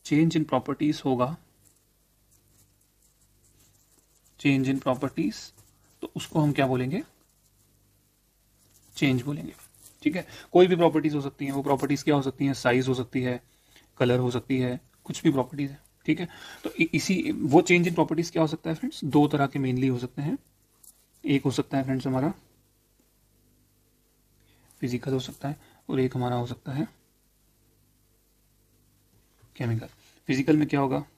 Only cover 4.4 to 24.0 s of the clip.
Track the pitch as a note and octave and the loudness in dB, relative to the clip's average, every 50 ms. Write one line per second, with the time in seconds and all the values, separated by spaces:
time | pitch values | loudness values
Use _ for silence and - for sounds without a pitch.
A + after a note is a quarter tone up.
4.4 | - C#3+ C#3 C3+ C3 C3 C3+ C3+ - C#3 B2+ B2+ C#3 C3 - - E3 G#3 A3 - | 2 2 2 4 2 0 0 0 0 -2 -2 0 -4 -4 -4 -4 -4 -4 -4 -6
5.4 | - - - - - _ _ _ _ _ _ _ - - - - - - - E3 | -12 -20 -20 -20 -20 _ _ _ _ _ _ _ -14 -12 -10 -12 -12 -2 0 2
6.4 | D3+ D3 C3+ - C#3 B2+ C3 B2+ B2+ C3 D3+ A3 D#4+ - _ _ _ _ _ _ | 2 2 2 2 2 2 2 0 0 -2 -4 -6 -8 -10 _ _ _ _ _ _
7.4 | _ _ _ _ _ _ _ _ _ _ _ _ _ _ _ _ _ _ _ _ | _ _ _ _ _ _ _ _ _ _ _ _ _ _ _ _ _ _ _ _
8.4 | _ _ _ _ _ _ _ _ _ _ - - D#3 C#3 C3 B2 A#2+ C#3+ D3 D#3 | _ _ _ _ _ _ _ _ _ _ -4 0 2 2 2 2 -2 -4 -8 -8
9.4 | E3 D#3+ - - - - _ _ - - - _ - D#3 - F3+ - - - - | -10 -12 -16 -18 -20 -20 _ _ -20 -20 -20 _ -4 -2 -2 -2 -6 -10 -14 -20
10.4 | - - - F3 F#3 F3+ F3+ E3+ E3+ - E3 D#3 D3 D#3 D3 D3 C#3 C#3 - - | -8 2 6 6 8 8 6 4 4 4 4 2 0 0 0 -2 -4 -6 -8 -6
11.4 | C#3+ C#3 C3+ C#3 C3+ C#3+ C#3 B2+ C#3+ C3+ D3 C3+ - D#3 D3 C#3+ C3 C3+ - - | -6 -4 -4 -2 0 0 0 0 0 -2 -2 0 2 2 2 2 2 -2 -2 -2
12.4 | C#3+ C#3 C3+ - - B2+ B2 B2+ C3 C3 B2+ B2+ B2 - - C3 B2+ B2+ B2 A#2+ | -2 -2 -2 0 2 2 2 2 2 0 0 -2 -4 -4 -4 -4 -2 -2 -4 -6
13.4 | - _ _ _ _ _ _ - _ _ _ - C3 A#2+ B2 B2 B2 B2 B2 B2 | -10 _ _ _ _ _ _ -20 _ _ _ 0 2 2 4 2 2 0 -2 -4
14.4 | - - C3+ C3 B2+ B2 B2 B2 - _ _ _ _ - D3 - - E3+ C#3 C3+ | -4 -2 -2 0 0 -2 -4 -6 -10 _ _ _ _ -12 -10 0 2 2 2 2
15.4 | B2 - - C#3+ C#3+ C3+ C#3+ - _ _ _ _ _ - D#3+ - F3+ E3+ - - | 0 -2 -6 -8 -8 -8 -10 -14 _ _ _ _ _ -4 -2 -2 -4 -8 -10 -16
16.4 | - - - - - - - - D#3+ - - - - - F#3+ F3 - - - - | -20 -20 -18 -12 -12 -10 -4 -2 -2 0 0 -2 0 0 0 0 -2 -4 -4 -4
17.4 | - C#3+ C3 E3+ E3+ - F3+ F3 E3+ F#3 E3+ E3+ D#3 D3+ E3 D#3 E3+ - - D#3+ | 0 4 4 4 6 6 4 4 4 2 2 0 0 0 0 -2 -4 -2 0 0
18.4 | D#3+ D3+ D#3+ - - E3 D#3+ - - B3+ - - - C#3 B2+ D3 D3 D3 D3+ C#3+ | 0 0 -2 -6 -6 -6 -6 -6 -6 -8 -8 -8 -6 0 4 4 4 4 2 0
19.4 | C#3 C3+ - C#3+ C3+ C3 B2 B2+ C3 C3 B2+ A#2+ B2 B2 - - C#3 D#3 B3 C#4 | 0 -2 -2 -2 -2 -2 0 0 0 0 0 -2 -4 -8 -8 -6 -6 -4 -6 -6
20.4 | - _ _ _ _ _ _ _ - - - _ _ _ _ _ - - C#3+ C3+ | -8 _ _ _ _ _ _ _ -20 -20 -20 _ _ _ _ _ -2 -2 0 0
21.4 | - C#3+ - - C#3 - - C3+ C3 C3 C3 C3 - C#3 C3 C3 C3+ E3 G3+ - | 0 -2 -2 -2 -4 -2 -4 -4 -2 -2 -4 -4 -2 -2 -2 -2 -2 -2 -4 -8
22.4 | _ _ _ _ _ _ _ _ _ _ _ _ _ _ _ _ _ _ _ _ | _ _ _ _ _ _ _ _ _ _ _ _ _ _ _ _ _ _ _ _
23.4 | _ _ _ _ _ _ _ _ _ _ _ _ | _ _ _ _ _ _ _ _ _ _ _ _